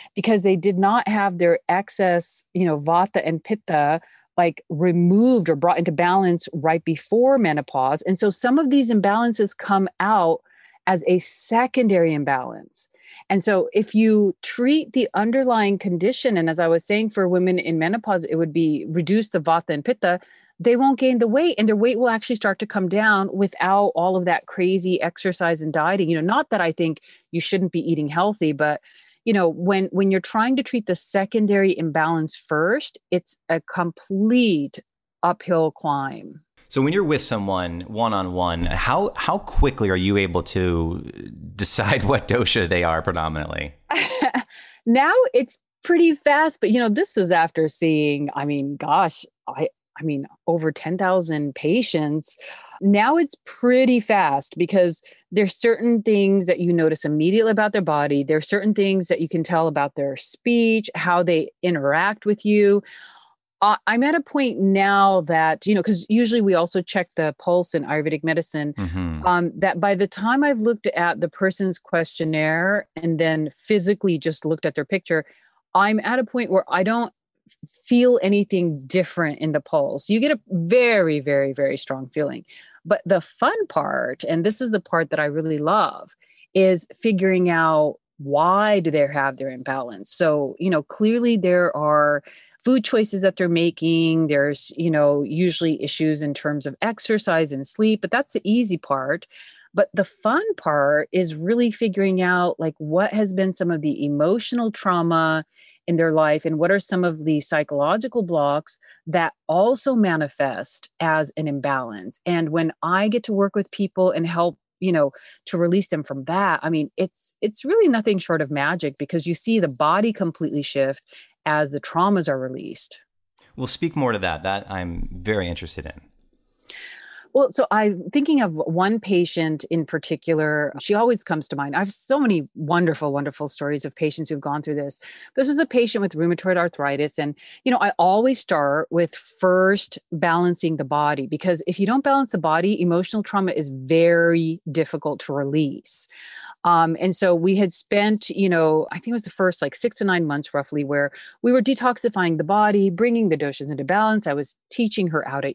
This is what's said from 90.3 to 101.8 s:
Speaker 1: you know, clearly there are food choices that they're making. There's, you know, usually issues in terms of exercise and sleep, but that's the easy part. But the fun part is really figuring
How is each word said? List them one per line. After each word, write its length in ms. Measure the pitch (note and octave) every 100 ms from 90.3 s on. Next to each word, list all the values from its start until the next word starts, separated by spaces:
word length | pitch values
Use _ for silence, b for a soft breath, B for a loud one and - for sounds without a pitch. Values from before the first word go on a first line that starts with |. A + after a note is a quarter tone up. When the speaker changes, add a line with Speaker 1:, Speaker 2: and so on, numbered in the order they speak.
| D3 C3+ -
Speaker 1:
you 120 | F#3+
know, 120 | D#3
clearly 540 | - - G#3+ A#3+ A#3+ A3
there 400 | F3+ F3+ F3 D3
are 460 | D3+ D3+ D3 C#3+ B B B B
food 200 | B3 C4
choices 380 | G#3+ A#3 G#3+ G3
that 140 | F#3+ F#3+
they're 120 | F3
making. 800 | E3+ E3+ - E3 E3 E3 E3 D#3
There's, 460 | C#3+ C#3+ C#3+ - -
you 140 | E3
know, 320 | D3+ D3 C#3+
usually 600 | B2+ D#3+ F3+ D#3+ E3 D3+
issues 380 | C#3 - D#3+ D3+
in 120 | D3
terms 320 | C#3 D3+ D3 C#3
of 100 | -
exercise 720 | A3+ G#3+ - G#3+ - E3 D3+
and 140 | C3+ C#3
sleep, 340 | - A3 G#3+
but 80 | F3+
that's 220 | A#3+ -
the 80 | -
easy 320 | G3+ A#3 G#3+ E3+
part. 500 | - C3+ C3+ E3+ - B B B B
But 160 | F#3+ G3
the 100 | F#3+
fun 380 | F#3+ - G#3+ C#4+ A4 -
part 520 | E3 D3 C#3+ D3 -
is 220 | F3+ E3+
really 360 | D#3 F3 A#3 A#3+
figuring 500 | -